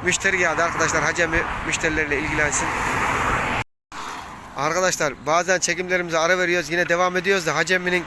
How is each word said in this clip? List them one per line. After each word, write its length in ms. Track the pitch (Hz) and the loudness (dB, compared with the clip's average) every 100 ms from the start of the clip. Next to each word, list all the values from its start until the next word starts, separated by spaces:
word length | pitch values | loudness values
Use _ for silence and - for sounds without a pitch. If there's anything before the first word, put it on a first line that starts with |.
Müşteri 340 | 180 170 196 190 | 0 0 0 2
geldi 260 | 175 156 | 2 2
arkadaşlar. 400 | 165 151 156 160 | 0 0 0 2
Hacemi 340 | 147 160 165 165 151 - - | 0 2 2 2 -2 -4 -4
müşterilerle 520 | 156 165 156 151 143 | -2 0 0 0 0
ilgilensin. 480 | 151 151 147 - 170 - - - - - - - - - - _ _ - - - - - - - | -2 0 0 0 -2 -2 -2 -2 -2 0 0 -2 -2 -4 -6 _ _ -16 -14 -14 -16 -18 -16 -4
Arkadaşlar 560 | 143 165 185 156 165 117 127 | -2 0 0 0 -2 -2 0
bazen 340 | 165 180 185 | 0 2 0
çekimlerimize 580 | - 170 180 185 175 165 | 0 -2 0 -2 0 2
ara 180 | 165 185 | 2 4
veriyoruz. 320 | 175 175 151 | 2 0 0
Yine 200 | 170 175 | 0 2
devam 280 | 170 180 180 | 4 2 2
ediyoruz 280 | 175 196 160 | 2 2 2
da 100 | 151 | 0
Hacemi'nin 480 | 165 185 180 180 | 2 2 2 -2